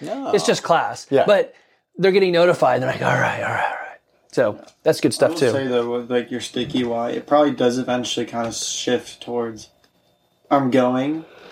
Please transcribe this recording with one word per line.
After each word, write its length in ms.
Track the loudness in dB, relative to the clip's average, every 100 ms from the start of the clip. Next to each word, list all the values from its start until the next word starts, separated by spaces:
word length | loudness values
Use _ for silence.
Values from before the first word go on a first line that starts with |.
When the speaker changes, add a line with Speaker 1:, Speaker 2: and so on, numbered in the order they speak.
Speaker 1:
No. 300 | -10 -8 -2
Speaker 2:
It's 140 | 0 2
just 160 | 0
class. 440 | 2 2 0 -6 -2
Speaker 1:
Yeah. 140 | 2 4
Speaker 2:
But 260 | 4 2 -6 _ _ _ 0
they're 140 | 2
getting 200 | 4 4
notified. 480 | 4 4 4 4 2
They're 80 | 0
like, 120 | -2
"All 60 | 0
right, 280 | 0 0 -2
all 80 | -4
right, 140 | -4
all 60 | -4
right." 120 | -6 -12 -18 _ _ _
So 280 | -2 0 -2 -14 _
that's 180 | 0 2
good 140 | 2
stuff 160 | 2 0
Speaker 3:
I 20 |
will 60 | 2
Speaker 2:
too. 100 | 0
Speaker 3:
say 140 | 0 0
though, 240 | -2 -2 -4
with, 120 | -2
like, 200 | -4 -2
your 100 | -8
sticky 440 | -8 -6 -4 -2
Y, 260 | -2 -2 -4
it 140 | -6 0
probably 260 | 2 4
does 260 | 2 0 0
eventually 480 | -2 -2 -2 -6 -6
kinda 260 | -4 -6
shift 680 | -6 -8 -6 -2 -2 -4 -18
towards, 480 | -8 -6 -6 -8 -18 _ _ _ _ _ _ _ 0
"I'm 200 | 0 2
going, 540 | 2 2 2 -2 -6 -10 -20 -20